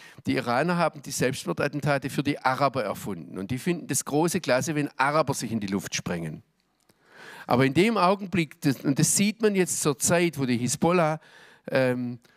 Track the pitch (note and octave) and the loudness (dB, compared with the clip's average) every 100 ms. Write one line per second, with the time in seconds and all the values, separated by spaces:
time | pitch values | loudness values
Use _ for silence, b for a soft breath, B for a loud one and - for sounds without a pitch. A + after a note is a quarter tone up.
0 | B B - C3+ A#2+ B2 D#3+ F3 D#3 D3 | B B -4 -2 0 0 0 2 0 -2
1 | D3 - B2+ C3 F3+ - C#3+ C#3+ D3 C#3+ | -8 -2 0 0 -4 -4 -4 -2 0 0
2 | C#3 - C#3+ C#3+ B2+ B2+ C#3 B2+ G2+ - | -2 -4 -2 -2 0 0 0 0 -4 -6
3 | A2+ F2 - F#2 G2 C3 F#3 F3 - C#3 | -8 -10 -10 -8 -6 -4 -4 -4 -4 -4
4 | - C#3+ E3+ F#3 - B2+ D#3+ D3+ D3 - | -2 0 2 0 0 0 0 -2 -2 0
5 | C3+ D#3 C3+ C3+ A#2+ A2+ G2+ G2 - - | 2 2 0 -2 -4 -4 -2 -4 -4 -8
6 | - F2 D#2+ D2+ - _ _ _ _ B | -6 -6 -6 -10 -16 _ _ _ _ B
7 | B B B B B B2 C3+ C3+ G#3+ G#3+ | B B B B B 2 4 4 4 4
8 | F3+ G3+ G3 F3+ D#3 - D3+ - - C3+ | 4 2 0 -2 -2 -2 -2 0 0 2
9 | D3+ - G3+ G#3 G#3+ G3 F3+ - D#3+ C3 | 2 2 2 2 2 2 0 0 -2 0
10 | - F3 F3 C#3 B2+ A#2+ A#2+ - E3 F3+ | 2 2 2 0 0 0 0 0 2 4
11 | D#3 D#3 B B B B - C3+ C3 B2 | 2 0 B B B B -2 2 2 0
12 | B2 A#2+ _ | -4 -10 _